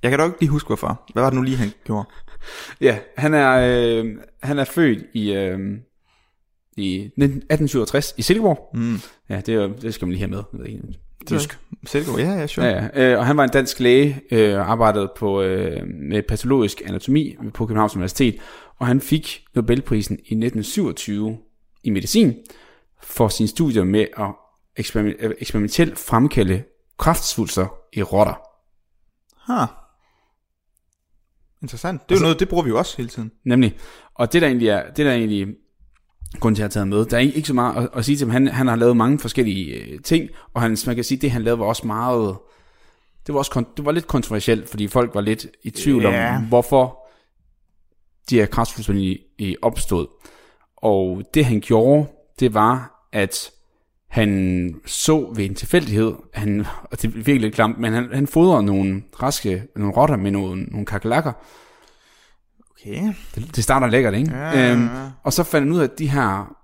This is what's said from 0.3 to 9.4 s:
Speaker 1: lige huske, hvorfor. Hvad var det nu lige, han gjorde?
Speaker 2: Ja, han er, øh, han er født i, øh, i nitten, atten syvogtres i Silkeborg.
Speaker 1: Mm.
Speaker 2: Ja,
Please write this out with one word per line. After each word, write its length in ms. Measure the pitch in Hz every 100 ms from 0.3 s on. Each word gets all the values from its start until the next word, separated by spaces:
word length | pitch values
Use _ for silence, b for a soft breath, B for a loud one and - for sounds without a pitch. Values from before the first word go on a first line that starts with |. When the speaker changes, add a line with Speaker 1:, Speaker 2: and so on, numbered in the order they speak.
| 175
Speaker 1:
lige 100 | 160
huske, 180 | 147 -
hvorfor. 360 | 110 - - _
Hvad 100 | -
var 60 | 131
det 80 | 131
nu 40 |
lige, 140 | 131 127
han 140 | 104 -
gjorde? 260 | - 107 98 B B B B B B B
Speaker 2:
Ja, 180 | 139 107 - -
han 160 | 151
er, 180 | 156 135
øh, 540 | 131 123 123 120 113 113 107 - _
han 160 | 131 143
er 40 |
født 400 | 135 - 160 107 -
i, 200 | 120 104
øh, 440 | 98 95 95 98 104 123 _ _ _ _ _ _ _ _ -
i 320 | 98 92 101 -
nitten, 260 | 139 135 -
atten 180 | 151 147
syvogtres 460 | 135 107 139 147 -
i 40 |
Silkeborg. 480 | 117 196 214 151 -
Speaker 1:
Mm. 260 | 123 117 110 B B _
Speaker 2:
Ja, 120 | 98